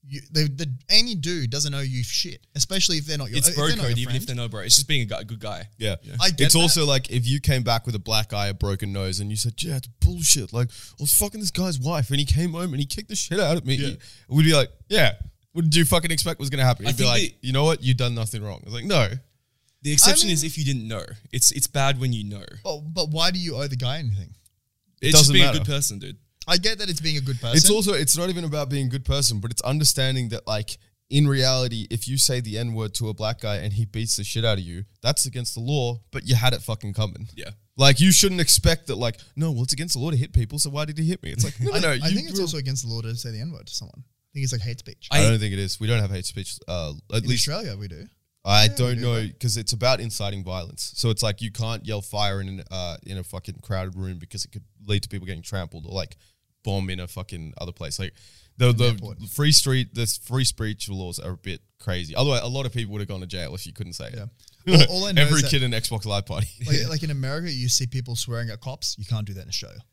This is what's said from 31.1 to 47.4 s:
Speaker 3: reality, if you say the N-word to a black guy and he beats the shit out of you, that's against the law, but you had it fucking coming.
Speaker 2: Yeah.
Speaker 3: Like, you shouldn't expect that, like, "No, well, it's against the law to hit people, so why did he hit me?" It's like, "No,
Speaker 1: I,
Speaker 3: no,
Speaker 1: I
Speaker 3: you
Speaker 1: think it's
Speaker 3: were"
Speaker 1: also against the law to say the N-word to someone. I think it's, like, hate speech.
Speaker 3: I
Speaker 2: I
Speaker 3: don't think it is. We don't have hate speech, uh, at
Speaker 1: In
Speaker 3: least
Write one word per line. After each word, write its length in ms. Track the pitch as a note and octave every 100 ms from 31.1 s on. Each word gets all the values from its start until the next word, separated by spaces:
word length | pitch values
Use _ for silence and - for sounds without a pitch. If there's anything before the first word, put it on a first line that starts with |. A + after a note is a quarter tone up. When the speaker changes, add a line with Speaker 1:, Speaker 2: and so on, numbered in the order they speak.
| C#3 D3
Speaker 3:
reality, 600 | C#3 C3 C3 B2+ A2+ G#2
if 180 | A2 B2+
you 100 | C3+
say 220 | - B2+
the 180 | A2+ G#2+
N-word 360 | A#2+ A2 G#2+ -
to 140 | A2+
a 40 |
black 280 | G#2+ G#2+ A#2
guy 160 | G#2+ G#2
and 160 | G2+
he 120 | G2+ G#2+
beats 300 | A2 A2+ -
the 80 |
shit 200 | G2+ A2+ A2+
out 120 | G2+
of 60 |
you, 200 | E2+ F2 G2+ _
that's 240 | A#2+ D3+ C3+
against 280 | B2 A#2 -
the 40 |
law, 380 | A#2 D3 A#2+ A#2+ _
but 160 | C3+ -
you 80 | B2
had 180 | B2+
it 80 | B2
fucking 320 | - A2 G2+
coming. 340 | G2+ G#2+ - A2 -
Speaker 2:
Yeah. 160 | - - _ -
Speaker 3:
Like, 220 | C#3 C3+
you 120 | F#3
shouldn't 300 | F3+ G3+ F3+
expect 460 | D#3+ - E3+ E3 -
that, 80 | G#2
like, 240 | A#2 A2 - -
"No, 160 | D#3+
well, 120 | B2+
it's 100 | B2+
against 200 | C3+ E3+
the 60 | C3
law 120 | D3
to 60 | C#3+
hit 160 | C#3+
people, 260 | - A2+ D3
so 100 | C#3+
why 140 | C#3+ D3+
did 120 | D3+
he 80 | D#3+
hit 160 | F#3
me?" 80 | -
It's 120 | F#2
like, 160 | A#2 -
"No, 140 | B2+
Speaker 1:
I, 60 | G4
Speaker 3:
no, 100 | E3+
Speaker 1:
I 40 | C3
Speaker 3:
you 200 | D#3 G3+
Speaker 1:
think 140 | D#4+
it's 80 | G3
Speaker 3:
were" 60 |
Speaker 1:
also 140 | F3 D#3
against 260 | C3 C3 A#2
the 40 |
law 80 | A#2
to 140 | A2+ A#2
say 160 | A#2+
the 80 | A2
N-word 280 | D3 D#3+ -
to 60 | -
someone. 280 | - -
I 260 | B2+ _ _
think 100 | C#3
it's, 80 | C3+
like, 100 | B2
hate 180 | G2+ A#2+
speech. 280 | - - -
Speaker 3:
I 80 | C#3+ A2
Speaker 2:
I 40 |
Speaker 3:
don't 100 | A2+
think 140 | G#2
it 60 | G2
is. 200 | G2 -
We 80 | A2
don't 120 | A#2
have 120 | G2+
hate 140 | F#2+ F#2
speech, 320 | - F#2 - -
uh, 260 | F2+ D#2 D2+ _
at 100 | A2
Speaker 1:
In 60 | G#2+
Speaker 3:
least 180 | A#2+